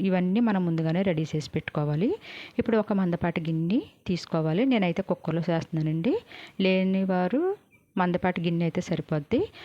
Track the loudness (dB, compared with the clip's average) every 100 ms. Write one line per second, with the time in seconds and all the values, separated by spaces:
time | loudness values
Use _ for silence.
0 | 0 2 2 2 2 2 2 0 0 0
1 | 0 0 -2 -4 -4 -6 -4 -2 -2 0
2 | 0 -2 -6 -16 -8 -4 0 0 2 0
3 | 0 0 -2 -2 -4 -2 0 -2 -2 -10
4 | -4 -4 -2 -2 0 2 2 2 2 0
5 | -2 -4 -2 -2 0 -2 -2 -2 0 0
6 | 0 -2 -4 -18 -16 0 2 4 2 0
7 | 2 2 2 2 0 -2 _ _ _ 0
8 | 0 2 0 0 0 0 0 -2 -2 -4
9 | -2 -4 0 0 0 -6